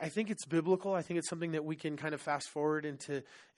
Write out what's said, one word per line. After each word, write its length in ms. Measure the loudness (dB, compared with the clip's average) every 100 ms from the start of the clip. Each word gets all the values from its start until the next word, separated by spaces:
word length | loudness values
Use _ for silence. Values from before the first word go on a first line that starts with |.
I 60 | 0
think 220 | 0 0
it's 160 | -2 2
biblical. 480 | 2 4 4 4
I 80 | 0
think 160 | 2 -2
it's 100 | -2
something 240 | -2 0
that 120 | 0
we 100 | -2
can 220 | -2 -2 -2
kind 180 | -2
of 60 | -2
fast 280 | 0 -2 -2
forward 360 | 0 2 2 0
into, 380 | -6 -4 -4 -6 -18 -20